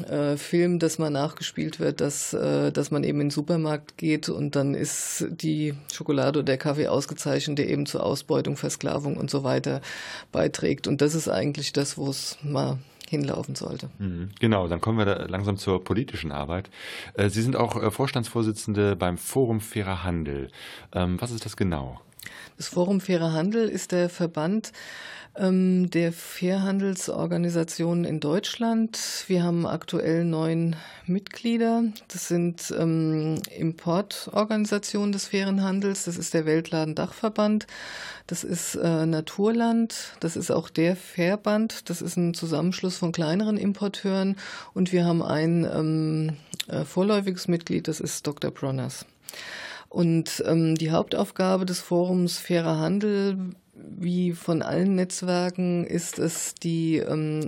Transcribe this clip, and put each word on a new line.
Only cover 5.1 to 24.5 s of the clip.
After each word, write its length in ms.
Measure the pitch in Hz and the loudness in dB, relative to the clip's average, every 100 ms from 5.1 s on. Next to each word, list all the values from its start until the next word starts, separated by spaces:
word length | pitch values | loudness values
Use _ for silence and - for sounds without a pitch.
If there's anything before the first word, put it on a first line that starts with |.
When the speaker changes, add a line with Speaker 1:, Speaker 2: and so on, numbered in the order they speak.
| - - | -4 -4
Speaker 1:
die 460 | 165 160 151 151 143 - | -2 0 0 0 -4 -8
Schokolade 460 | - 160 139 135 147 | -4 0 2 2 2
oder 80 | 139 | 2
der 100 | 131 | 0
Kaffee 300 | 156 143 143 | 0 0 2
ausgezeichnet, 720 | 139 - 151 143 143 151 143 | 2 0 -4 -2 0 0 0
der 100 | 131 | 0
eben 160 | 143 | 0
zur 220 | 147 - - | 0 -2 0
Ausbeutung, 500 | 131 - 139 - 143 | -2 0 0 0 -2
Versklavung 600 | 147 - 147 151 143 - | -4 -4 -2 -2 -2 -2
und 120 | 139 | -2
so 140 | 143 | 0
weiter 380 | 135 131 143 135 - - - - - | 0 0 0 -4 -6 -10 -10 -12 -4
beiträgt. 560 | - 147 - 160 - - | 0 2 2 0 0 0
Und 140 | 143 | 2
das 160 | 147 160 | 2 2
ist 120 | - | 0
eigentlich 440 | - 139 143 143 | 0 0 -2 -2
das, 260 | 175 139 - | -2 -2 -2
wo 100 | 139 | -4
es 300 | 135 - - | -4 -6 -8
mal 340 | 147 139 135 135 - - - | -4 -2 -2 -4 -8 -20 -6
hinlaufen 480 | 151 135 - - 135 | -2 -2 -4 -6 -6
sollte. 320 | - 139 131 - | -6 -8 -10 -8
Speaker 2:
Mhm. 320 | 98 85 95 - | -6 -4 -8 0
Genau, 300 | 117 101 87 | 4 4 2
dann 120 | 85 | 0
kommen 180 | 110 110 | 2 2
wir 60 | |
da 220 | 101 95 90 | 2 2 -2
langsam 300 | 95 101 98 | -2 0 0
zur 260 | 101 92 | 2 0
politischen 480 | - 92 135 - 78 | 2 0 -2 -4 -6
Arbeit. 400 | 71 71 90 - - - - - | -4 -2 -4 -6 -12 -14 -12 -6
Äh, 140 | - 101 | 0 2
Sie 140 | 104 | 4
sind 140 | 120 131 | 2 2
auch, 260 | 117 107 | 2 2
äh, 80 | 107 | 0
Vorstandsvorsitzende 1040 | - 131 123 113 120 110 107 - 101 101 | 2 0 0 -2 0 0 0 0 4 4
beim 240 | 90 90 87 | 4 2 0
Forum 420 | - 139 120 110 | 0 2 2 2
Fairer 440 | 107 110 95 90 | -2 -4 -2 -2
Handel. 440 | 90 85 78 69 67 - - - - | -2 -2 -2 -4 -6 -12 -16 -16 -6
Ähm, 280 | 95 90 90 | 0 0 0
was 120 | 120 | -2
ist 120 | 113 | -6
das 120 | 110 - | -6 -2
genau? 440 | 98 76 65 - - - - - - - | 0 0 -4 -10 -18 -20 -20 -18 -18 -14
Speaker 1:
Das 120 | - | -4
Forum 320 | 175 175 196 | 0 2 2
Fairer 320 | 190 180 165 | 2 0 2
Handel 360 | 160 185 226 220 | 2 2 2 0
ist 240 | 190 - | -2 -2
der 160 | 180 175 | 0 0
Verband, 640 | - 165 156 160 | 0 -2 0 0